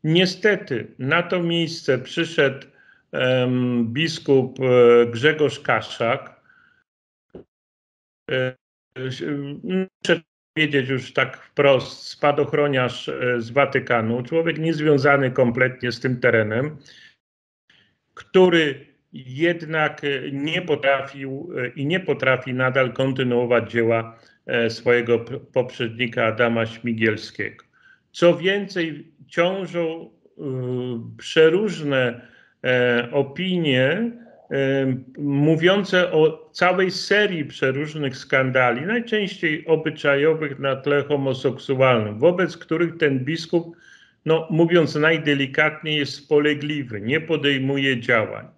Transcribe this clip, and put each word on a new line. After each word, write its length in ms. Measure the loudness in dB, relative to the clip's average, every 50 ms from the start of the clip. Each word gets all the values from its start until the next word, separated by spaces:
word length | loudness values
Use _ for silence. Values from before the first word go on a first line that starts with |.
| 0
Niestety 880 | 2 4 4 4 2 0 0 0 0 0 0 -2 -6 -6 -6 -6 -10 -12 -8
na 240 | -2 0 2 0
to 200 | 2 0 -2 -2
miejsce 560 | -2 0 0 0 -2 -2 -4 -6 0 0 0 0
przyszedł, 680 | -2 -8 -4 -4 -4 -2 2 2 2 2 2 -4 -14 -20 _ _ _ _ _ _ _ _
em, 760 | -4 -2 0 2 2 2 2 0 0 0 0 0 0 0 -2 -2
biskup, 640 | -2 -2 -2 -4 -4 -6 0 4 4 4 4 0 -4 -2
e, 460 | 2 4 6 8 8 10 8 8 6
Grzegorz 540 | 4 0 2 2 2 2 4 0 0 0 -4
Kaszak. 800 | -2 0 0 0 -2 -6 -6 -4 -2 -2 -2 -2 -6 -16 -20 _ _ _ _ _ _ _ _ _ _ _ _ _ _ _ _ _ _ _ _ -20 -20 _ _ _ _ _ _ _ _ _ _ _ _ _ _ _ _ -6
E, 260 | -4 -4 -4 -4 -6 _ _ _ _ _ _ _ _ -10 -10 -10 -8 -8 -8 -8 -6 -8 -8 -10 -12 -12
muszę 580 | -8 -4 -2 -2 -4 -4 _ _ -2 -2 -2 -2 _ _ _ _ _ _ _
powiedzieć 340 | -2 -2 0 0 -2 0 0
już 240 | -4 -6 -6 -4
tak 240 | _ -2 -2 -2 -4
wprost, 720 | -16 -20 _ _ 4 6 6 6 4 2 -4 -14 -16 -16 -16
spadochroniarz, 1000 | -8 _ 0 2 2 2 0 0 0 0 0 2 2 0 0 -2 -4 -8 -10 -10
e, 320 | -6 -4 -2 -2 -2 -2
z 100 | -4 -2
Watykanu, 720 | 2 2 2 2 2 -2 0 0 0 0 0 0 -2 -4
człowiek 360 | -4 -2 -2 0 0 0 -2 -2
niezwiązany 720 | -2 -2 -2 0 2 4 4 4 6 4 4 4 2 0
kompletnie 640 | 2 2 2 2 4 2 0 0 0 -4 -6 -6
z 80 | -6 -2
tym 200 | -2 -2 -2 2
terenem, 560 | 2 4 4 4 2 2 0 -2 -2 -4 -6 -12 _ -20 -20 -20 -20 -20 _ _ _ _ _ _ _ _ _ _ _ _ _ _ _ _ _ _ _ _ _
który 720 | -20 -20 _ -2 0 0 2 2 0 0 -2 -4 -10 -16 _ _ _ _ _
jednak, 920 | -20 -20 -18 -14 -8 -4 -2 -2 -4 -4 -8 -6 -4 -2 -2 -2 -4 -6 -6
e, 260 | -6 -6 -6 -6 -8
nie 300 | -8 -6 -6 -6 -6 -6
potrafił, 880 | -4 -4 -4 -2 0 0 0 0 -2 -10 -12 -12 -12 -10 -10 -10 -12 -10 -8
e, 120 | -8 -8 -8
i 180 | -6 -6 -4
nie 140 | -2 -2 -2
potrafi 540 | -2 -2 -4 0 2 0 0 0 -2 -8 -4
nadal 380 | -2 -2 0 2 0 0 0
kontynuować 800 | 0 -2 -2 -2 0 -2 -2 0 0 0 2 2 2 0 0 0
dzieła, 460 | -2 0 2 2 2 0 -2 -6 -14 -20 _ _ _ _ _
e, 240 | -4 -2 0 0 0
swojego 480 | -2 -2 2 2 2 2 4 2 0 0
p-, 220 | 0 -6 -12 -14
poprzednika 840 | -14 _ _ -2 -2 -2 -6 -6 -6 -6 -4 -4 -6 -4 -2 0 0
Adama 400 | 0 2 2 0 2 2 0 -2
Śmigielskiego. 1000 | -4 -6 -8 -6 -6 -2 2 2 0 0 0 -8 -14 -10 -10 -10 -10 -10 -14 _ _ _ _ _ -20 -20 _ _ _
Co 240 | _ 4 4 4 4
więcej, 760 | 4 0 -2 -2 -2 -4 -6 -6 -6 -6 -6 -8 -12 -16 -20 _ _ -20 _ -2
ciążą, 760 | 0 0 0 0 -4 -8 -6 -6 -4 -4 -4 -6 -8 -14 -18 _ _ _ _ _ -12
y, 40 | -10 -8 -6 -6 -6 -4 -4 -4 -6 -6 -8 -8 -10 -12 -16 -16
przeróżne, 1000 | -14 -4 2 4 4 6 4 2 0 -2 -4 -4 -4 -2 0 0 0 0 -4 -6 -18 -20 -20 -20 _ _ _ _ -2
e, 440 | 0 2 2 2 2 2 0 -2 0
opinie, 1000 | -2 -2 -2 -2 -6 -6 -4 -2 -2 0 0 2 2 2 2 2 0 -2 -4 -6 -6 -12 -20 -20 -20 -20 -12 _
e, 460 | -4 -2 0 0 0 0 0 -2 -2 -4 -8 -14 -12 -6
mówiące 920 | -4 -2 0 2 4 4 4 4 4 2 2 2 0 0 2 0 2 2
o 380 | 4 4 4 4 2 -4 -18 _
całej 380 | _ 0 2 2 4 2 0 0
serii 540 | -2 -6 -2 0 2 2 2 2 0 -4 -6
przeróżnych 720 | -8 -4 -2 -2 0 0 -2 -6 -6 -6 -6 -6 -6 -6
skandali, 720 | -8 -6 0 0 2 2 2 2 4 4 4 2 0 -2
najczęściej 800 | -2 -4 -4 -2 -2 -2 -2 -2 -4 -6 -4 -4 -2 -2 -4 0
obyczajowych 920 | 0 0 2 2 -4 -6 0 0 2 2 4 4 2 2 2 -2 -6 -6 -4
na 180 | -2 -2 -2
tle 260 | -2 0 0 0 0
homoseksualnym, 1160 | 2 0 -2 0 0 -2 -2 0 -2 -2 -2 -2 -4 -4 2 4 4 6 6 4 2 -2 -2 4
wobec 380 | 4 4 4 4 0 -2 -2
których 400 | -10 -6 _ 0 0 0 -2 0
ten 280 | 0 0 2 2 0 -2
biskup, 520 | -4 -4 -6 -4 -2 -2 -2 -2 -4 -16 _ _ _ -20 _ _ _ _ _ _
no, 220 | 0 0 0 0 -2
mówiąc 440 | 2 2 4 4 4 4 2 2 0
najdelikatniej, 1040 | 2 2 2 2 2 2 0 0 0 0 -2 0 0 0 0 0 -4 -6 -4 -2
jest 180 | -2 -2 -4 -8
spolegliwy, 840 | -16 -2 _ 2 4 4 4 0 0 -4 -6 -6 -6 -8 -8 -10 -8
nie 200 | -4 -2 -2 -2
podejmuje 800 | 0 -2 -4 0 0 0 0 0 0 -2 -2 0 0 0 0 -2
działań. 460 | 0 2 2 2 2 -2 -6 -12 -14 -18 _